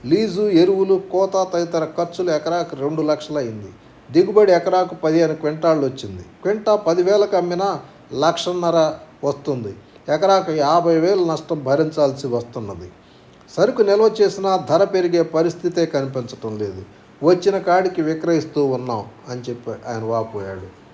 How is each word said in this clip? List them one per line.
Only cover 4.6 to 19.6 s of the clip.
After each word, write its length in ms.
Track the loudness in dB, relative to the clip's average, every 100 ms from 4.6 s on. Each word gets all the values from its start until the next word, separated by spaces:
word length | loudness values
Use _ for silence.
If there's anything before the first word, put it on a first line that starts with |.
| 4 0 0 -2
పదిహేను 400 | 0 2 2 0
క్వింటాళ్ళు 500 | -4 0 2 2 0
వచ్చింది. 360 | -4 -12 -12 -16 -6
క్వింటా 320 | -4 -2 0 2
పది 280 | 2 2
వేలకు 340 | 4 4 4 0
అమ్మినా 420 | 0 -2 -2 -4 -10 -20 -12 0
లక్షన్నర 720 | 0 0 -4 -2 0 2 2 -2 -16 -6
వస్తుంది. 520 | -4 -4 -6 -6 -6 -12 -20 -18 -4
ఎకరాకు 380 | 0 4 4 2
యాభై 480 | 0 2 2 4 2
వేలు 240 | 2 2
నష్టం 400 | 0 -2 -4 -6
భరించాల్సి 640 | 0 0 0 2 0 0 -4
వస్తున్నది. 640 | -4 -6 -12 -10 -12 -16 -20 -20 -20 -20 -20 -10 0
సరుకు 240 | 0 2
నిల్వ 340 | 2 4 4 4
చేసినా 360 | 0 0 -2 -2
ధర 260 | 0 2
పెరిగే 380 | 2 2 2 2
పరిస్థితే 640 | 2 0 0 -2 -4 0 0
కనిపించటం 720 | -2 -4 -6 -8 -10 -10 -6
లేదు. 260 | -8 -8 -16 -20 -20 -2
వచ్చిన 340 | 2 4 2 0
కాడికి 440 | 2 2 2 -2
విక్రయిస్తూ 640 | -2 -2 0 0 0 -2 0
ఉన్నాం 400 | -2 -4 -6 -8 -16 -12
అని 120 | -12
చెప్పి 300 | -10 -10